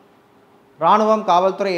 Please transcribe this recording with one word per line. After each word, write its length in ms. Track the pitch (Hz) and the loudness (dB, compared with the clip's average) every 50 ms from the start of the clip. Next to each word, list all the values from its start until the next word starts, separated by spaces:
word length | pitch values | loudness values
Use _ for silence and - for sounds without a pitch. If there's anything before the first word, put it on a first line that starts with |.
| _ _ _ _ _ _ _ _ _ _ _ _ _ _ _ - | _ _ _ _ _ _ _ _ _ _ _ _ _ _ _ -4
இராணுவம், 440 | 156 170 202 214 220 214 220 214 196 185 | 0 2 2 2 2 2 0 0 0 0
காவல்துறை, 420 | 170 175 185 190 190 190 202 196 180 | 0 2 0 0 -2 -4 -4 -4 -4